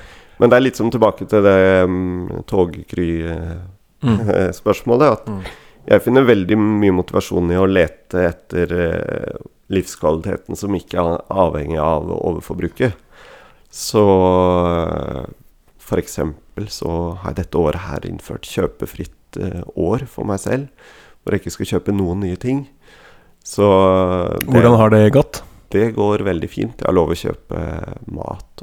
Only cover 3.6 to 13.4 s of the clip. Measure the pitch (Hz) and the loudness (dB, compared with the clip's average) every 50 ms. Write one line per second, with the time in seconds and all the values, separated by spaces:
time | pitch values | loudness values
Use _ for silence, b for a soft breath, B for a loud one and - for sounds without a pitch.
3.6 | 90 92 - _ _ _ _ _ - 123 110 101 110 104 92 92 95 87 85 - | -14 -16 -20 _ _ _ _ _ 0 0 0 2 2 0 0 2 0 0 -4 -2
4.6 | - 104 98 - - 117 117 127 151 139 110 - - 117 104 95 90 B B B | -2 -2 -2 0 0 0 2 4 4 2 2 0 -4 -10 -10 -10 -12 B B B
5.6 | B B B B - - 107 95 - 117 123 135 131 120 117 98 90 92 107 110 | B B B B 0 2 2 4 4 4 4 4 6 6 4 4 2 0 2 2
6.6 | 104 107 107 104 104 98 92 90 90 - - 95 - - 92 87 87 85 87 92 | 2 2 2 2 4 4 2 2 -2 -2 -2 -4 -2 -2 -2 -2 0 0 2 2
7.6 | 95 95 95 92 80 76 - - _ _ - 90 90 85 85 - _ _ - 87 | 2 2 4 2 2 2 -2 -10 _ _ -2 0 0 0 -2 -6 _ _ -2 -2
8.6 | 87 85 87 87 85 82 85 - - - - - - - - - - - _ _ | -2 0 0 -2 -2 -2 -2 -4 -6 -6 -6 -6 -8 -10 -12 -14 -16 -18 _ _
9.6 | _ - 95 92 87 - - - - 76 80 82 80 101 85 - - - 90 - | _ -2 -2 -2 -2 -4 -8 -2 0 0 0 0 -2 -6 -6 -8 -8 -12 -10 -8
10.6 | 104 101 98 85 - - - 90 87 82 85 - - - - 98 90 80 76 76 | -4 -4 -4 -4 -6 -4 -4 -2 0 0 -2 -4 -6 -4 0 0 0 0 0 -4
11.6 | 73 76 80 78 76 80 80 76 78 85 85 80 - 85 82 80 - - 80 87 | -4 -4 -2 -2 0 0 0 0 -2 -4 -6 -4 -4 -4 -4 -4 -8 -10 -8 -6
12.6 | 85 82 - - 127 120 90 - b b b b b b b b | -6 -6 -2 -2 -2 -2 -2 -6 b b b b b b b b